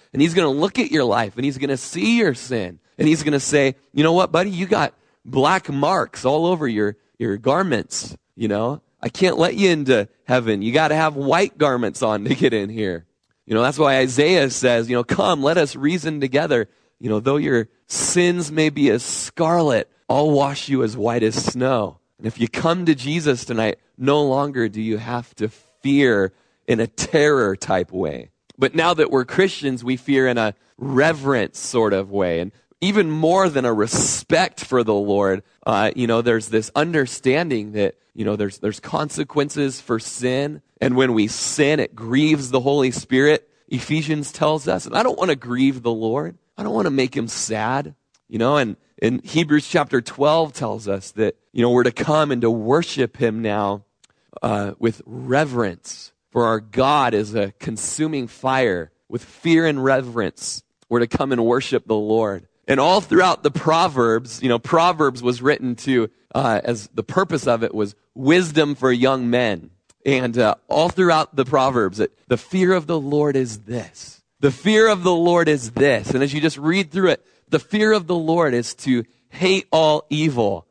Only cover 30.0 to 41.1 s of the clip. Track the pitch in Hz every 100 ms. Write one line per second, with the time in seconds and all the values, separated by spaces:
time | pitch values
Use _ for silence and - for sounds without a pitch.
30 | - 135 131 117 110 - _ _ 135 131
31 | 156 151 135 131 98 - - 120 107 98
32 | 95 98 92 82 90 - _ _ 180 208
33 | 165 156 160 185 190 139 123 110 104 -
34 | - - - 165 185 - - 127 110 101
35 | 101 101 98 95 - _ - 104 107 -
36 | 117 117 120 110 104 110 107 - 165 160
37 | 131 - 131 139 175 120 107 104 101 -
38 | _ - 104 104 101 - 104 104 - 156
39 | 151 - 147 147 143 147 139 127 - 113
40 | - - 123 127 143 151 - _ 127 127
41 | 131